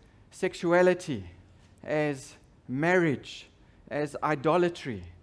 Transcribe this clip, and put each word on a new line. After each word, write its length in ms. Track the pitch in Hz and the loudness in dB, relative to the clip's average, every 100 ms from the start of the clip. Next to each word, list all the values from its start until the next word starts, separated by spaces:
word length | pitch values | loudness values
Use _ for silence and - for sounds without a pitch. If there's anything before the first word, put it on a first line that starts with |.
| - - _ | -20 -20 _
sexuality, 920 | - 185 - 170 175 180 180 160 110 87 - - - - - | -4 -4 -2 2 6 6 4 -2 -6 -8 -18 -20 -20 -20 -14
as 520 | - 151 151 135 - - _ _ - | -4 -2 -2 -4 -10 -20 _ _ -8
marriage, 840 | 131 165 185 165 113 - - - _ - - - | -2 2 4 4 0 -6 -18 -20 _ -20 -20 -8
as 260 | 143 147 - | -6 -6 -2
idolatry, 800 | 151 143 151 175 175 170 139 101 85 - | -2 0 2 4 2 -2 -8 -8 -12 -18